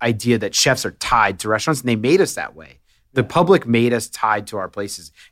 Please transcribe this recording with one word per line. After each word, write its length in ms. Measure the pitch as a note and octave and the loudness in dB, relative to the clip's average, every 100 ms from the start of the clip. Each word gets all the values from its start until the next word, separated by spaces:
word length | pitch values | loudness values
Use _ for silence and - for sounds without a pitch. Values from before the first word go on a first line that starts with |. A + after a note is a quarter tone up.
idea 340 | A#2+ G#2+ A#2+ A#2 | -4 -2 0 0
that 160 | G2+ | 0
chefs 300 | - C#3+ B2+ | 0 0 0
are 60 | G#2 | -4
tied 480 | - - A#2+ G#2 F#2+ | -8 0 2 2 0
to 80 | G#2+ | -2
restaurants, 320 | G#2+ - D3 | -2 0 -2
and 80 | B2 | -2
they 80 | A2 | 0
made 240 | B2 F#3 | 2 2
us 140 | G#3+ | 2
that 200 | - D#2 | -2 -10
way. 240 | - D2+ - _ _ _ | -14 -20 -20 _ _ _
The 100 | C3 | -4
public 420 | A2+ E3+ F3 G3 A#2+ | 0 2 4 4 4
made 280 | A#2 A#2+ | 2 2
us 140 | A#2 - | 0 -4
tied 360 | - A2 G#2+ G#2 | -4 -2 -2 -4
to 100 | G#2+ | -8
our 100 | F#2 | -8
places. 420 | - G2+ - E2+ _ - | -8 -10 -12 -18 _ -20